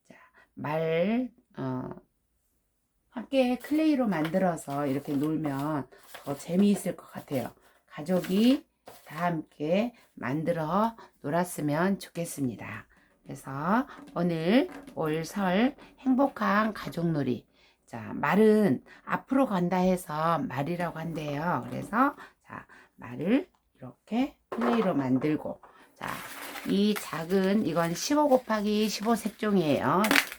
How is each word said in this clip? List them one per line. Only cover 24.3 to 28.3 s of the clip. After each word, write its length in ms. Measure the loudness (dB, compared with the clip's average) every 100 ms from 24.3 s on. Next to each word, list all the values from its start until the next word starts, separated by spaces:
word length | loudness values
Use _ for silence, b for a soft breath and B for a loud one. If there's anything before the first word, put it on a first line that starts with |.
| -6 -12
클레이로 460 | -4 0 2 2
만들고, 680 | 0 2 0 0 -2 -4 -12 B B B
자, 140 | B -8 -8 -10 -14 -14 -10 0
이 280 | 2 2
작은, 720 | 2 -4 -8 0 2 4 2 2
이건 280 | 0 0
십오 340 | -2 0 2
곱하기 600 | 4